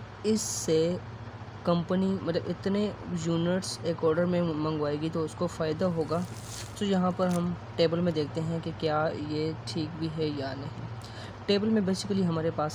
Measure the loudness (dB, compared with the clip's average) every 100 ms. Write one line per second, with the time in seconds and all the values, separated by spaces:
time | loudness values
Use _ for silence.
0 | -2 -4 2 2 0 -2 2 4 4 0
1 | -6 -10 -12 -12 -14 -4 2 2 2 2
2 | 2 0 0 -2 -2 -2 0 0 0 -4
3 | -6 -2 0 2 2 2 -2 -4 -4 2
4 | 2 4 4 2 2 0 0 0 0 0
5 | -2 -2 -2 -2 -4 -2 -2 0 0 0
6 | 0 -2 -2 -8 -10 -10 -10 -2 2 4
7 | 2 2 2 2 0 -4 -4 2 4 4
8 | 2 2 0 -2 -2 -2 -4 -2 0 2
9 | 2 -2 -2 -2 -2 -4 -4 -4 -4 -2
10 | -4 0 -2 -2 -4 -6 -8 -8 -8 -10
11 | -10 -10 -12 -4 2 4 4 4 4 2
12 | 2 2 4 4 2 2 0